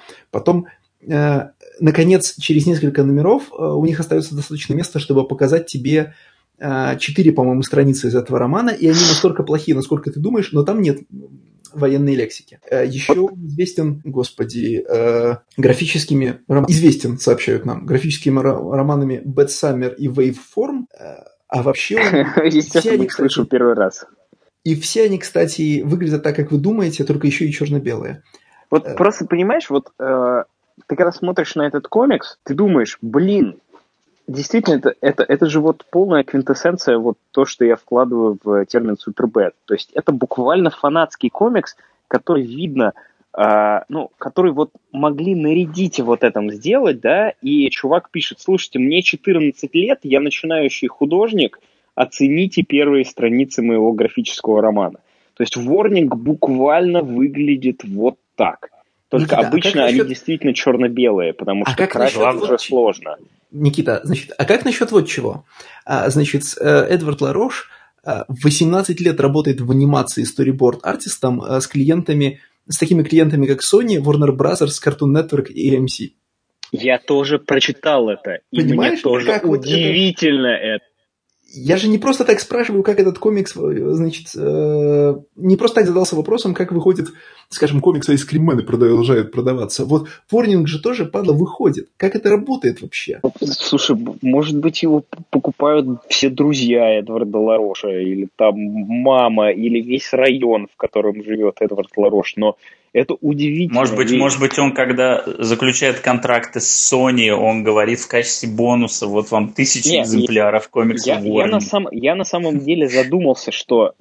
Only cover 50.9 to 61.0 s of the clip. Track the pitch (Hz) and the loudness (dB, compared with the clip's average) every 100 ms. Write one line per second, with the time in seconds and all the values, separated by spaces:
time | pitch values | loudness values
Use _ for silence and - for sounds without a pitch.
50.9 | - 143 180 226 208 123 - _ _ _ | -2 0 2 2 0 -2 -4 _ _ _
51.9 | - 123 - 139 156 190 - - 143 143 | -4 -4 0 0 2 0 -2 0 2 2
52.9 | 139 127 - 117 120 135 - 117 113 110 | 2 0 -2 0 0 0 -2 0 2 2
53.9 | 110 113 - 113 - 110 107 107 104 90 | 2 -2 -2 -8 -6 -2 2 2 0 -2
54.9 | - _ _ _ - 120 123 123 185 214 | -6 _ _ _ -6 -6 -4 -2 0 2
55.9 | 190 139 117 127 151 139 131 143 160 180 | 2 0 -2 -4 -2 0 2 2 2 2
56.9 | 175 139 120 139 143 147 135 127 127 101 | 0 -2 -2 -2 0 0 0 -2 -4 -8
57.9 | 98 120 - _ - 95 - - _ _ | -2 -2 -2 _ -4 -4 -4 -20 _ _
58.9 | _ - 147 156 - 117 165 180 151 120 | _ -4 -2 2 2 2 2 0 2 2
59.9 | 127 135 127 - 160 139 120 135 120 123 | 2 0 -4 -6 -2 -2 0 0 2 0
60.9 | 120 | 2